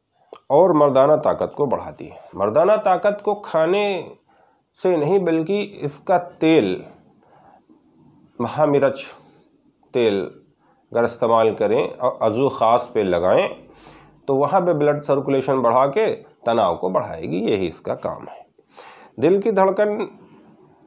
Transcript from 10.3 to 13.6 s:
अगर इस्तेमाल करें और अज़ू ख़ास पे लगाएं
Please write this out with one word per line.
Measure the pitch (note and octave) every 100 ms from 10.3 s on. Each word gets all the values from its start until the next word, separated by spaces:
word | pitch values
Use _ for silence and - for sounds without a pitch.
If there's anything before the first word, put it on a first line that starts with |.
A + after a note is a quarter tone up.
| - _ _ _ _ _
अगर | A#2 A#2
इस्तेमाल | - A#2 A2+ A2+
करें | G2 G#2 B2 -
और | - B2 -
अज़ू | A2 A2 C#3
ख़ास | - A2+ A#2+ B2
पे | A2
लगाएं | F#2+ F2 F2+ C3+ G3+ -